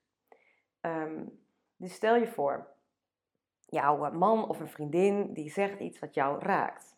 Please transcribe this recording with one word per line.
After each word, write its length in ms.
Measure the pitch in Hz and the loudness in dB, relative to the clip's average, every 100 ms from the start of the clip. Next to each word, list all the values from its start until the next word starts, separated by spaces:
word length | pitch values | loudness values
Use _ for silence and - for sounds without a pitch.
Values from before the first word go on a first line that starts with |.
| _ _ _ - _ _ _ _ | _ _ _ -20 _ _ _ _
Ehm, 440 | 170 160 156 156 - - _ _ _ - | -6 -4 -6 -8 -12 -16 _ _ _ -14
dus 180 | 180 | -14
stel 220 | - 220 240 | -2 4 4
je 100 | 226 | 2
voor, 380 | - 139 - - _ _ _ _ _ _ _ _ _ _ | 0 -2 -2 -8 _ _ _ _ _ _ _ _ _ _
jouw, 360 | 156 139 143 | 0 2 2
eh, 80 | 147 | 0
man 360 | 165 190 220 214 | 2 4 4 0
of 120 | 196 | -4
een 80 | - | -8
vriendin 640 | - 147 165 202 202 196 | -8 -2 4 4 4 -2
die 180 | 156 151 | -6 -6
zegt 300 | 196 202 196 | -2 -4 -4
iets 180 | - - | -10 -10
wat 160 | 151 | -6
jou 240 | - 139 147 | 0 0 0
raakt. 540 | 190 175 110 - - | 0 0 0 -6 -18